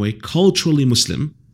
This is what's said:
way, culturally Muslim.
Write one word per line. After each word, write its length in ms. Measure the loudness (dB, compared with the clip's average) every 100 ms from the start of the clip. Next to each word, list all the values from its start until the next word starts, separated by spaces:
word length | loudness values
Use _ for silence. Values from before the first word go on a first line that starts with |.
way, 80 | -4
culturally 720 | -4 -4 2 2 2 0 0 2
Muslim. 500 | 0 -2 -4 -6 -10 _